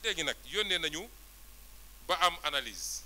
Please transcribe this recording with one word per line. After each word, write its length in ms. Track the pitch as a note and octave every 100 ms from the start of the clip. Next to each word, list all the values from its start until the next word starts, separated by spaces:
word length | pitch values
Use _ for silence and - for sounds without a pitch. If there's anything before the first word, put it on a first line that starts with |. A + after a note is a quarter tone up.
Léegi 200 | G#3 F3
nag 140 | D3 A#2 C3
yónnee 340 | F3 G#3 F3+
nañu 280 | D#3+ D#3 A3+ - - - - - - - - - -
ba 80 | F3
am 140 | F3 E3+
analyse. 600 | D3+ C#3+ B2 G2+ - -